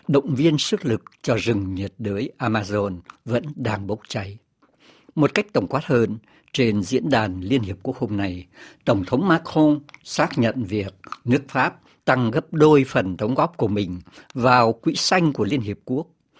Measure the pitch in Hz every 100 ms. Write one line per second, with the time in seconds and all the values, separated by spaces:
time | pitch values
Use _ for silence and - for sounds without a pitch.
0 | - 139 190 127 160 151 - 214 143 107
1 | - _ - 113 110 107 95 95 98 -
2 | 107 98 131 - 120 110 98 104 101 90
3 | - - - 120 147 147 110 104 101 107
4 | - 113 101 104 _ _ _ _ _ _
5 | _ - 143 - 208 127 95 135 - 123
6 | 107 110 _ _ _ - 120 104 92 123
7 | 160 123 107 92 90 131 98 98 - -
8 | 117 101 98 90 - - - - - 101
9 | 90 131 190 165 165 160 151 147 - -
10 | - - 156 - 113 127 101 107 95 -
11 | - - 117 123 - 131 151 - _ _
12 | - 127 117 135 - 160 156 147 131 127
13 | 95 92 107 135 165 - 110 104 92 90
14 | - - - 131 123 127 113 113 165 -
15 | - 185 160 131 104 135 101 98 - 131
16 | 165 _ _